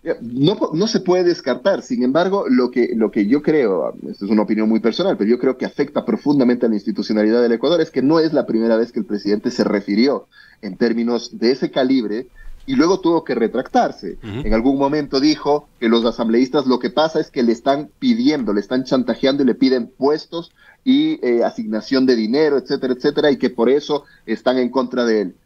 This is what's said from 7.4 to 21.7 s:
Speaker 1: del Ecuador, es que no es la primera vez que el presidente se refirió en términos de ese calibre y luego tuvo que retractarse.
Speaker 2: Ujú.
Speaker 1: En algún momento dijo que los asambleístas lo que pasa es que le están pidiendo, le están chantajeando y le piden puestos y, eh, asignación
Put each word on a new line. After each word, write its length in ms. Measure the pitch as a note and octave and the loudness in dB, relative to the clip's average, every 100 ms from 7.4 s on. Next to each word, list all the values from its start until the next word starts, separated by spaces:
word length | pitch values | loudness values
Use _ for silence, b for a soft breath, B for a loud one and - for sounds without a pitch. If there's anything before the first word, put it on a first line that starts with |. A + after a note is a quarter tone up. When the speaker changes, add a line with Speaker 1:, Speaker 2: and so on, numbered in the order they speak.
Speaker 1:
del 120 | A#2+ | 2
Ecuador, 280 | A#2 C3 E3+ | 0 0 0
es 80 | D#3+ | 0
que 140 | C3+ | -2
no 160 | C3 E3 | 2 2
es 120 | D#3+ | 2
la 140 | D3 A#2 | 0 0
primera 320 | A2+ A2+ A2+ | -2 2 0
vez 140 | A#2 | 0
que 80 | A#2+ | -4
el 60 | G2+ | -6
presidente 440 | G#2 G2+ G#2 A#2+ | -6 -2 -2 -2
se 140 | - | -2
refirió 640 | G2+ G#2 G2 G2+ C3+ B2 - b b b | -2 -2 -2 0 2 0 -8 b b b
en 160 | G#2 F#2 | -14 -2
términos 640 | A#2 A2+ A#2 A#2 - A2 | -2 0 -2 -2 -6 -2
de 120 | A2+ | 0
ese 200 | C#3 E3+ | 0 -2
calibre 560 | - B2+ C3+ G#2 G#2+ C3 b b - - | -2 0 0 0 -6 -8 b b -16 -4
y 80 | C3 | 0
luego 240 | E3+ F#3 | 2 2
tuvo 240 | E3 E3 | 2 0
que 100 | D#3+ | 0
retractarse. 840 | A#2+ A3 B2+ C3+ B3 F#3 - F#2 - | -2 0 -2 0 0 0 -4 -12 -12
Speaker 2:
Ujú. 240 | A2 G#2+ D3 | -10 -8 0
Speaker 1:
En 60 | |
algún 240 | A2 B2+ C#3 | 2 2 2
momento 420 | C#3 D3+ C#3+ C3+ | 0 0 -2 0
dijo 480 | D3 C#3+ C#3+ D3 - _ | 2 0 0 -2 -2 _
que 100 | A2+ | 2
los 160 | A#2 A#2 | 2 2
asambleístas 600 | A2+ A2+ A2+ B2+ D3+ C3 | -2 0 2 2 0 0
lo 100 | B2+ | 0
que 140 | B2+ | 0
pasa 280 | - D#3+ D#3 | 0 0 -2
es 120 | D3+ | -4
que 100 | D#3+ | -2
le 100 | A#2+ | 0
están 380 | A2+ C3+ C#3+ D3+ _ | 0 0 -2 -4 _
pidiendo, 560 | C3 A2+ C3 D3+ A2 | 2 4 2 0 0
le 80 | G2+ | -2
están 220 | - B2+ | -2 -4
chantajeando 580 | C3 C3 A#2+ A2+ C3+ C#3 | 0 0 0 0 0 2
y 60 | C3 | 2
le 80 | G#2+ | 2
piden 320 | C3 B2+ A2 | 2 2 -2
puestos 640 | _ C3+ D#3 - E3+ E3+ b b b | _ 0 0 -4 -12 -12 b b b
y, 360 | C3 C3+ D#3 D#3 B2+ | 2 2 2 0 0
eh, 180 | A#2+ | 2
asignación 640 | G#2 - A2 | 0 -2 -6